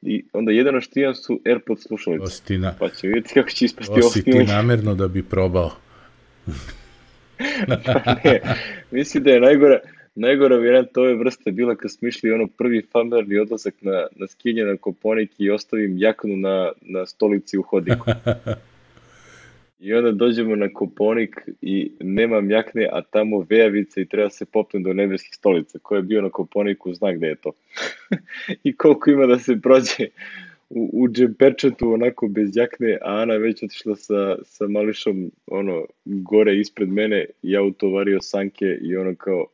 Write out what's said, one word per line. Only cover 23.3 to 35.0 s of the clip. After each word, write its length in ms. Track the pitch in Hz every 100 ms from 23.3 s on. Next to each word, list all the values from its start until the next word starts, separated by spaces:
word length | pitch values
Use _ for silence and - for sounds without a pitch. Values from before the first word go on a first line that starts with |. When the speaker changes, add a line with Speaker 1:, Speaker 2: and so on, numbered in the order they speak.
| 107
Speaker 1:
vejavica 580 | 85 107 113 104 101 -
i 60 | 95
treba 240 | 101 104
se 140 | -
popnem 380 | - 110 104 104
do 100 | 92
nebeskih 420 | 92 101 95 -
stolica. 440 | - 104 87 78 -
Ko 180 | - 104
je 60 |
bio 200 | 92 107
na 80 | 98
Koponiku 640 | 98 90 101 104 98 92
zna 180 | 87 101
gde 140 | 85 80
je 80 | 76
to. 160 | 87 - _ - - - -
<laughs> 560 | 196 _ - - 190
I 120 | 147 131
koliko 340 | 160 143 -
ima 160 | 139 135
da 120 | 123
se 180 | 123 117
prođe 480 | 127 131 120 - 113 _ - - - - _
u, 200 | 117 113
u 140 | 107 123
džemperčetu 840 | 117 127 107 135 127 139 120 120
onako 360 | 113 120 123 110
bez 280 | 101 104 101
jakne, 420 | 120 - 117 101
a 120 | -
Ana 200 | 104 113
je 60 | 110
već 240 | 113 107
otišla 340 | 107 - - 104
sa, 180 | - 101 98 92
sa 220 | - _ 104
mališom, 500 | 104 107 107